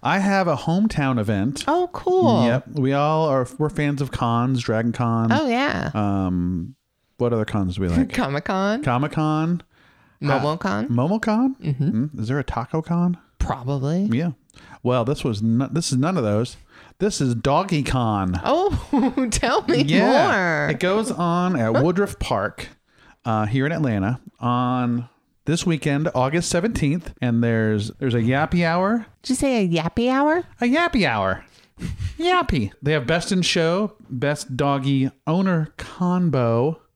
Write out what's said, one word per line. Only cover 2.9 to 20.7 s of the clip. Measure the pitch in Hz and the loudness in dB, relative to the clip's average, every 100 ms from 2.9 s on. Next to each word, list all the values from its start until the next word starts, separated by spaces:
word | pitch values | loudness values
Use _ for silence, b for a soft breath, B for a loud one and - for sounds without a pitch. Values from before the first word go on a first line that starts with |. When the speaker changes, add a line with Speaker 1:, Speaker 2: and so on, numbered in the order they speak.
Speaker 1:
all | 139 147 156 160 | 2 2 2 2
are, | 135 120 - | 0 -2 -2
we're | 151 | -4
fans | - 147 139 | 0 -2 -2
of | 139 | -4
cons, | - 120 117 123 131 | -2 0 2 2 0
Dragon | 117 113 117 | 0 0 0
Con. | 110 120 113 113 | 0 0 2 2
Speaker 2:
Oh, | 254 294 | 2 2
yeah. | 240 285 - - | 0 -2 -2 -4
Speaker 1:
Um, | 107 101 98 95 90 87 90 92 131 _ _ _ _ | -2 -2 0 0 0 -2 -4 -6 -12 _ _ _ _
what | 120 | -2
other | 117 107 | 0 -2
cons | 107 92 92 | -2 -2 -2
do | |
we | 95 | 0
like? | 85 262 | 2 0
Speaker 2:
<laughs> | |
Comic-Con. | - 180 139 - 190 196 226 | 0 -2 -2 -2 -2 0 -2
Speaker 1:
Comic-Con. | 302 120 151 156 156 156 160 175 - b b b b b | 0 0 0 -2 0 0 0 -2 -6 b b b b b
Speaker 2:
MomoCon. | 143 135 143 156 196 101 - | -2 0 0 -2 -2 -4 -2
Speaker 1:
Uh, | |
MomoCon? | 120 139 214 220 214 262 269 | 0 0 0 0 0 0 -2
Speaker 2:
Mm-hmm. | 156 131 143 110 143 | -6 -2 -2 0 -4
Speaker 1:
Mm, | - | -4
is | 107 | -4
there | 139 | -2
a | |
Taco | 131 - 120 160 | -2 -6 -4 -4
Con? | 160 170 180 175 _ _ | -2 0 0 -2 _ _
Speaker 2:
Probably. | - - 123 139 135 170 208 | -4 -2 -4 -2 -2 0 0
Speaker 1:
Yeah. | 226 170 135 _ B B B | 0 -2 -6 _ B B B
Well, | 120 123 113 | 0 0 0
this | 147 | -2
was | 143 104 | -2 -2
n-, | 113 117 135 | 0 0 0
this | 156 165 | -2 -2
is | 127 | 0
none | 147 190 | 0 0
of | |
those. | 110 104 123 - B B B _ | 0 0 -2 -8 B B B _
This | 202 - | -4 0
is | 135 | -2
Doggy | 117 139 147 190 165 | 0 0 0 2 0
Con. | 127 131 117 104 92 87 | 0 0 2 0 0 -2
Speaker 2:
Oh, | - 302 392 320 - 285 254 - 254 | 0 2 2 -2 -2 0 0 0 -2
<laughs> | |
tell | - 226 320 | 0 0 0
me | - - | 2 0
Speaker 1:
Yeah. | 143 175 - 269 359 226 180 156 | 4 4 4 4 4 2 0 0
Speaker 2:
more. | 147 | 0